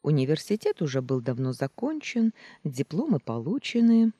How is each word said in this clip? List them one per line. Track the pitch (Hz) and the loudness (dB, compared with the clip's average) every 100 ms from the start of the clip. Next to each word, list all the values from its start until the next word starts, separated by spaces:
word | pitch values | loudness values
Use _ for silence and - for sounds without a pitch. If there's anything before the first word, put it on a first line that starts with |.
Университет | 147 151 131 156 - 208 415 - | 2 2 2 0 -2 -2 -2 -2
уже | 151 131 | -2 -2
был | 127 131 | -2 -2
давно | 123 123 131 | -2 -2 -4
закончен, | 123 135 - 269 311 - 240 226 - - - | -4 -6 -4 -6 -4 -4 0 0 0 -20 -10
дипломы | 147 127 139 160 320 160 | -8 -6 -4 -2 0 -2
получены | - 117 120 262 - 240 233 226 226 | -2 -6 -4 -4 -2 2 6 6 4